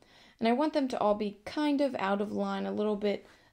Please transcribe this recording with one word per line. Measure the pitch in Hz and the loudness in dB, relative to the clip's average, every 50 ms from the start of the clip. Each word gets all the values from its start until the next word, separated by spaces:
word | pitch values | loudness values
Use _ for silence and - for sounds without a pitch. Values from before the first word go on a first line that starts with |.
| - - - - - - - _ | -20 -20 -20 -20 -20 -20 -8 _
And | 226 226 | 0 2
I | |
want | 240 254 302 311 302 | 2 2 2 0 0
them | 311 269 254 | 0 0 0
to | 247 - | 0 2
all | 208 208 208 | 2 2 2
be | 208 214 202 202 - _ | 2 0 -4 -6 -8 _
kind | - - 311 302 294 285 269 | -8 -4 0 0 2 2 2
of | 294 269 269 - | 2 0 0 -2
out | 196 190 202 202 | 0 0 0 0
of | 214 208 | 0 -2
line, | 208 202 202 196 196 196 196 | -2 -2 -2 -2 -2 -4 -4
a | 196 | -4
little | 196 208 208 214 214 | -2 0 0 0 0
bit | 202 208 208 202 - - - - - - _ | 0 0 -2 -2 -2 -6 -14 -20 -20 -20 _